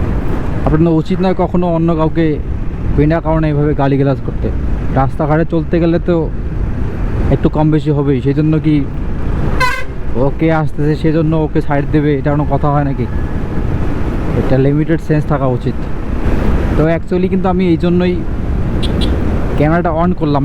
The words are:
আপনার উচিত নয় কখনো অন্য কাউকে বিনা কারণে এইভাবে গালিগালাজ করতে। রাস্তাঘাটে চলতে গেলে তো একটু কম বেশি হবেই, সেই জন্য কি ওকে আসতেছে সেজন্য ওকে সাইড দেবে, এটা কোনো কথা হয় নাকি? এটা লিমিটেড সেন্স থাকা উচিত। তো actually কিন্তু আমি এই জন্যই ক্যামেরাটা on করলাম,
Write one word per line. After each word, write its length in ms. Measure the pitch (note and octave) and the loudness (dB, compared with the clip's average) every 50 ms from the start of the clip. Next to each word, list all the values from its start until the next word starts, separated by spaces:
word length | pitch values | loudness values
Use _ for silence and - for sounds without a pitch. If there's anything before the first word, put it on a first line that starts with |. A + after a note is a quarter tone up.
| - - - - - - - - - - - - - C3+ | 0 0 -2 -2 0 0 0 0 0 -2 -2 0 0 2
আপনার 260 | D3 D#3 E3 E3+ D#3+ D#3+ | 2 4 2 2 2 0
উচিত 160 | D3+ - F#3 E3+ F#3 | 0 0 -2 0 0
নয় 120 | F#3+ F#3 - F3+ | 0 0 0 0
কখনো 220 | E3 - F3 F3+ F3 E3 E3 | 0 0 0 0 0 0 0
অন্য 120 | E3 E3 E3 D#3 | 0 0 2 2
কাউকে 260 | D#3+ D#3 D3+ D#3+ E3 D#3 D3 B2+ - - - - - - - - - - - C#3 | 0 0 0 0 0 0 0 -2 -2 -4 -4 -4 -4 -4 -4 -4 -2 0 2 2
বিনা 200 | D3 D3+ D#3+ E3 D#3 | 2 2 2 0 0
কারণে 200 | D#3+ D#3+ D#3+ D#3 D3+ | 0 0 0 0 0
এইভাবে 200 | D3 C#3+ D3 D3+ C#3+ C#3+ | 0 0 0 0 0 2
গালিগালাজ 380 | C#3 C#3 C#3 C3+ C#3 C#3 C3+ A#2+ - - | 2 2 2 2 2 0 0 -2 -4 -4
করতে। 200 | - - - G#2+ - - - - - - - - - C3+ | -4 -4 -4 -2 -2 -2 -2 -2 -2 -2 -2 0 0 2
রাস্তাঘাটে 460 | C3+ C3 - - D#3+ C#3+ D3+ D#3 E3 - E3+ | 0 0 0 -2 0 0 2 0 0 0 0
চলতে 220 | E3 D3+ - F3+ E3 E3 | -2 -2 0 0 0 2
গেলে 140 | E3+ E3+ E3 D3 F3+ | 2 0 0 0 0
তো 60 | F3 E3 D#3 - - - - - - - - - - - - - - - - - - - - - C#3 | 0 0 0 -2 -4 -4 -4 -4 -4 -2 -2 -2 -2 -2 -2 -2 -2 -2 -2 -2 -2 0 0 0 0
একটু 120 | C3+ - D#3+ - | 2 0 0 0
কম 120 | D3+ D#3 D#3 D3+ | 2 2 2 2
বেশি 160 | D#3 C3+ D#3 C#3+ C#3+ | 2 0 0 0 0
হবেই, 220 | C#3+ C#3+ C#3+ B2 A#2 | 2 0 0 0 0
সেই 100 | C#3 C#3 D3 | 0 0 2
জন্য 140 | D#3 D#3 D#3 D#3 D3 | 2 2 0 0 2
কি 100 | D#3 D3+ D3 C#3 C3+ - - - - - - - - - - - - - - B4+ B4+ C5 C5 B4+ - - - - - - A2+ C3 C#3 | 2 2 2 0 -2 -4 -4 -4 -2 -2 -2 -2 -2 0 0 0 0 0 2 2 0 0 -2 -2 -4 -4 -4 -2 0 0 2 2 0
ওকে 200 | B2+ - E3 D#3+ D#3+ D#3 | 0 0 0 2 2 2
আসতেছে 320 | D#3 C#3 - - D3 D3 D#3 B2+ D3 | 0 0 0 0 0 0 0 0 0
সেজন্য 300 | D#3+ D3+ E3 D#3 D#3 D#3+ D#3 D#3 | 0 2 2 0 2 0 0 0
ওকে 140 | D#3 - D#3+ - - | 0 0 0 0 0
সাইড 180 | D3 C#3+ C#3 C3+ C#3 | 0 0 0 0 0
দেবে, 160 | D#3 D3 D3+ D3 C3+ | 0 2 2 0 0
এটা 100 | C3+ D3 C#3+ | 0 0 0
কোনো 120 | D3 D3 C3+ C#3+ | 0 0 0 0
কথা 140 | C3+ - D3 C#3+ | 0 0 0 2
হয় 120 | D3 C#3+ C#3 | 0 0 0
নাকি? 160 | C3+ C3 A#2+ G#2+ - - - - - - - - - - - - - - - - - - - - - - - - - - | -2 -2 -4 -2 -2 -2 -2 -2 -2 -4 -4 -2 -2 -2 -2 -2 -2 0 0 0 0 0 0 -2 -2 -2 -2 -2 -2 0
এটা 160 | - - C3 C3 C3+ | 0 2 2 2 2
লিমিটেড 340 | C#3+ C#3+ D3+ D#3 C#3+ E3 D3+ - - | 2 2 0 0 0 -2 -2 0 0
সেন্স 160 | D#3 D3+ - - | 0 0 0 0
থাকা 160 | D3+ C3+ C#3 C3 B2 A#2 | -2 0 0 0 -2 -2
উচিত। 200 | - C3 A2 - - - - - - - - - - - - - - - - - - - - | -2 -2 -2 -2 -2 -2 -2 -2 -2 -2 -2 -2 0 0 0 2 2 2 2 2 2 2 2
তো 60 | D3 D3+ D#3+ E3 D#3+ | 2 2 2 0 0
actually 300 | - - F#3 F3+ F#3 F#3 F#3 | -2 -2 0 0 0 0 0
কিন্তু 140 | F#3+ F#3+ F#3+ F3+ | 0 0 0 2
আমি 100 | F3+ F#3+ F3+ E3 | 2 2 2 2
এই 60 | D3 E3+ | 2 2
জন্যই 300 | F3 F3 F3+ F3+ F3+ F3+ E3+ - - - - - - - - - - - - - - - - - - - - - - - - - - - - | 2 2 2 2 2 0 0 -2 -2 -2 -2 -2 -2 -2 -2 -2 0 0 0 0 0 0 0 0 0 0 0 0 0 0 0 0 0 0 2
ক্যামেরাটা 340 | C#3 D3+ E3 F3 E3+ F3 D#3 D#3+ | 2 2 2 2 0 0 0 0
on 80 | E3+ F3+ F3+ - | 0 0 0 0
করলাম, 220 | D#3+ D3 C#3+ C#3 C#3 | 0 0 0 0 0